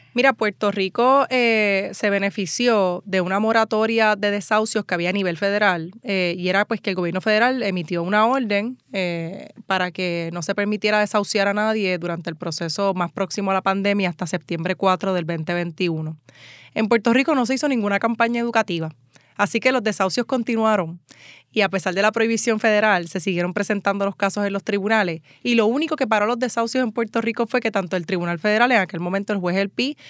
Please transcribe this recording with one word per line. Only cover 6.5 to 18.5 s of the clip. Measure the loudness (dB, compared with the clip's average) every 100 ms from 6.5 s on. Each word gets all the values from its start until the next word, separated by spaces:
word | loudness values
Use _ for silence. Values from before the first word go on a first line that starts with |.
| 0 0
pues, | -2
que | -2
el |
gobierno | -2 -2 -2
federal | 2 2 2 0
emitió | -2 -4 -4 -4
una | 0 2
orden, | 4 2 0 -2 -2 -8 _
eh, | -4 -4 -4 -6 -8 -14 -12 -4
para | -2 -2
que | -4 -4 -2 -4
no | -6
se | -4
permitiera | -2 -2 0 2 2
desahuciar | 2 0 0 0 0
a |
nadie | 0 0 0 0 -2
durante | -4 -6 -6
el | -8
proceso | -6 -6 -6 -2 -2
más | 0 -4
próximo | -4 -4 -4 -2
a |
la | 0
pandemia | 0 0 0 0 -2
hasta | -2 -4
septiembre | -6 -4 -4 -4 0
cuatro | 2 2 0
del | -2
veinte | -2 -4 -2
veintiuno. | -2 -4 -2 -2 -2 -6 -10 _ -20 -20 -20 -10
En | -2 2
Puerto | 2 4
Rico | 2 2
no | 2
se | 2
hizo | 0 0
ninguna | 0 0 0
campaña | 0 0 0 0
educativa, | 0